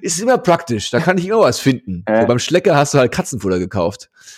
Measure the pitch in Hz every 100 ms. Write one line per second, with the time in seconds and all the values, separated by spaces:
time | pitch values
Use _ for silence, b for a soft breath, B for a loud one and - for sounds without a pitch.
0 | 190 165 226 240 175 170 - 110 - 120
1 | 165 185 185 220 151 117 139 123 - 87
2 | 107 110 113 123 - 175 185 147 143 143
3 | 120 - - 117 95 90 92 98 85 -
4 | - _ B